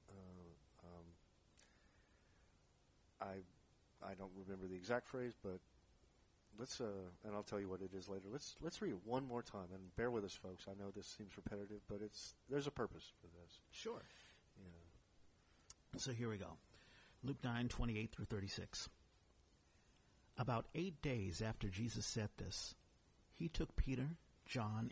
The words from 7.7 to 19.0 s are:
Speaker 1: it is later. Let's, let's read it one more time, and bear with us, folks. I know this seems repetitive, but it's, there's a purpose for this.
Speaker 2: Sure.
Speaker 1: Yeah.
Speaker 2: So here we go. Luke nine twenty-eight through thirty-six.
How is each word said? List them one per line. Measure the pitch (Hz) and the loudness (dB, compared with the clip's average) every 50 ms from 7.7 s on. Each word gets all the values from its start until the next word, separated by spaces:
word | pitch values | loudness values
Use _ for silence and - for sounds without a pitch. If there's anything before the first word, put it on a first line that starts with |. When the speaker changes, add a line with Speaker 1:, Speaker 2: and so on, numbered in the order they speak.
| 92 90 | 0 -2
Speaker 1:
it | 95 90 98 | -2 -4 -4
is | 95 90 101 | -4 -4 -4
later. | 95 98 95 101 | -4 -4 -4 -4
Let's, | 123 147 - - - - | -6 -6 -6 -8 -8 -4
let's | 147 170 - - | -4 -4 -2 0
read | 220 165 | 0 0
it | 107 87 90 | 0 0 0
one | 113 127 131 139 | 2 2 2 2
more | 127 120 120 | 2 0 -2
time, | 113 - - 101 90 87 | -2 -2 -4 -4 -4 -4
and | 95 95 95 90 - | -6 -8 -10 -4 2
bear | 117 117 123 | 4 4 6
with | 120 110 101 | 6 4 2
us, | 90 - | 2 -4
folks. | - - 92 92 - - 98 | -6 -6 -8 -8 -8 -8 -10
I | 98 | -8
know | 101 101 98 | -6 -6 -4
this | 98 101 92 | -4 -6 -6
seems | - - - 104 92 - | -8 -8 -8 -10 -8 -8
repetitive, | 98 - - 104 101 101 98 107 - - | -6 -4 -2 -2 -2 -2 -4 -6 -8 -4
but | - - 101 | -4 -4 -2
it's, | 107 104 - - - - - - - - | -2 -4 -4 -6 -8 -8 -10 -14 -4 2
there's | 135 143 143 | 2 2 2
a | 143 | 2
purpose | - 131 110 - - 78 - - - - | 2 2 2 2 0 -6 -12 -14 -16 -16
for | - 85 | -18 -16
this. | 82 87 85 85 - - - - | -16 -16 -16 -16 -18 -20 -20 -14
Speaker 2:
Sure. | - - - 220 - - - - - - - - - - - - - 101 | -12 -6 -4 -4 -4 -4 -8 -12 -16 -18 -18 -20 -20 -20 -20 -20 -18 -16
Speaker 1:
Yeah. | 95 87 85 85 85 85 - - - - - - - - - - - - - - - - - - - - - 127 | -14 -14 -14 -16 -18 -18 -20 -20 -20 -20 -20 -20 -20 -20 -20 -20 -20 -20 -20 -20 -18 -18 -18 -18 -12 -8 -2 0
Speaker 2:
So | - 135 | 2 2
here | 120 113 120 113 | 4 4 4 2
we | 107 95 | 2 0
go. | - - - - - - - - - - - - - - - - | -2 -4 -6 -10 -16 -20 -20 -20 -20 -20 -20 -20 -20 -20 -14 -2
Luke | - 135 135 - | 0 0 0 2
nine | - 123 117 120 120 120 | 2 4 4 6 4 4
twenty-eight | - - 120 117 107 107 113 - | 4 4 4 6 6 4 2 2
through | - - 104 | 0 -2 0
thirty-six. | - 113 98 98 95 - - 90 - - - - - - - | 2 2 2 2 2 0 -2 -2 -2 -2 -4 -4 -4 -8 -16